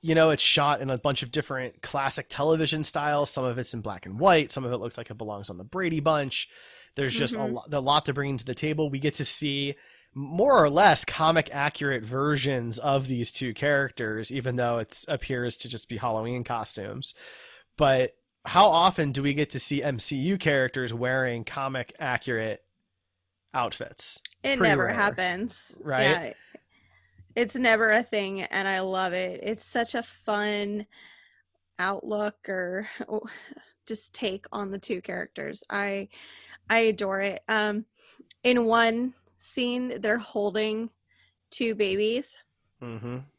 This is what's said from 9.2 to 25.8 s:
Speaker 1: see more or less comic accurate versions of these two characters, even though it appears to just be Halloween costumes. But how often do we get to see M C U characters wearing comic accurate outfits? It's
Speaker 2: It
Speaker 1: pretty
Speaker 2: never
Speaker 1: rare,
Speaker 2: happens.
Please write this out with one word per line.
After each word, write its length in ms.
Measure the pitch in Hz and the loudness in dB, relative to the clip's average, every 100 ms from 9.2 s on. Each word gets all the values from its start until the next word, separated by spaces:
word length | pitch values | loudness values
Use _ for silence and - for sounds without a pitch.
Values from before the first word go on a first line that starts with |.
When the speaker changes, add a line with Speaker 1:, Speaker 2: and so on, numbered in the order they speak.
| 143 | 2
Speaker 1:
see 500 | - 151 139 139 139 - - _ | 2 2 -2 -4 -6 -14 -20 _
more 480 | 135 139 170 262 254 | -10 -6 2 6 8
or 80 | 151 | 6
less 360 | 151 202 151 - | 8 6 6 4
comic 440 | - 160 165 - | 2 4 4 0
accurate 500 | 143 143 - 143 131 | -2 -4 -2 -2 -2
versions 760 | 110 131 143 147 131 131 117 113 | -4 -2 0 2 0 -2 -2 -2
of 280 | 147 139 135 | 2 0 0
these 240 | 123 117 | -2 -2
two 220 | - 127 | -2 -6
characters, 760 | 110 143 143 135 - 110 110 110 | -2 0 0 0 -4 -6 -4 -4
even 260 | 135 127 123 | -4 -4 -2
though 220 | 120 117 | 0 -2
it 260 | 110 - - | 0 0 0
appears 480 | 143 - 131 120 - | -2 -2 -2 -2 -4
to 120 | 120 | -6
just 180 | 110 - | -8 -8
be 100 | 117 | -6
Halloween 460 | 123 110 113 123 | -2 -2 -4 -6
costumes. 720 | 120 120 107 - 101 110 - - - - - - _ - | -4 -6 -6 -8 -10 -4 -4 -4 -14 -20 -20 -20 _ 2
But 340 | 147 131 127 _ _ _ | 4 4 2 _ _ _
how 220 | - 175 202 | 0 8 8
often 440 | 165 185 180 147 | 8 4 4 -2
do 100 | 135 | 0
we 100 | 143 | -2
get 180 | 143 147 | 0 -2
to 80 | 135 | 2
see 220 | - 143 | 2 2
M 180 | 139 127 | -2 2
C 180 | - 139 | 2 4
U 200 | 156 196 | 0 0
characters 560 | 165 139 127 135 123 | 2 2 0 -2 -6
wearing 520 | 117 123 131 127 117 110 | -2 0 0 0 -2 -8
comic 480 | - 135 131 120 - | -6 -6 -6 -8 -8
accurate 640 | 143 123 - 117 110 104 _ _ _ _ _ _ _ _ _ | -4 -4 -2 -2 -2 -6 _ _ _ _ _ _ _ _ _
outfits? 680 | 131 123 - 117 - - - - _ | -4 -4 -6 -12 0 2 2 -2 _
It's 100 | 262 | -4
Speaker 2:
It 40 | 269 | 2
Speaker 1:
pretty 120 | - | 4
Speaker 2:
never 140 | 196 - | 4 2
Speaker 1:
rare, 80 | |
Speaker 2:
happens. 840 | - 208 208 180 180 226 - - - | 2 0 0 -2 -2 -6 -8 -16 -12